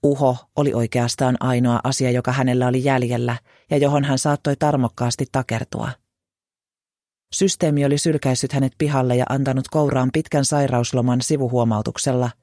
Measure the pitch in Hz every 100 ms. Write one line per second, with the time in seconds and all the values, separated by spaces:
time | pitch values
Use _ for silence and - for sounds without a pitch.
0 | 143 139 139 123 - - 143 117 117 123
1 | 120 - 131 123 127 123 123 120 127 135
2 | 131 123 123 127 131 123 123 127 135 131
3 | 123 120 120 117 _ _ _ 147 139 143
4 | 139 131 151 147 - 139 151 143 123 -
5 | 120 117 135 135 127 113 - - 117 127
6 | _ _ _ _ _ _ _ _ _ _
7 | _ _ _ - 190 - 160 147 143 143
8 | 170 151 135 127 135 139 135 - 147 143
9 | 127 123 123 135 135 131 135 156 147 131
10 | 127 156 156 151 139 147 139 123 120 127
11 | 123 123 - 151 127 123 117 107 110 -
12 | - 127 123 -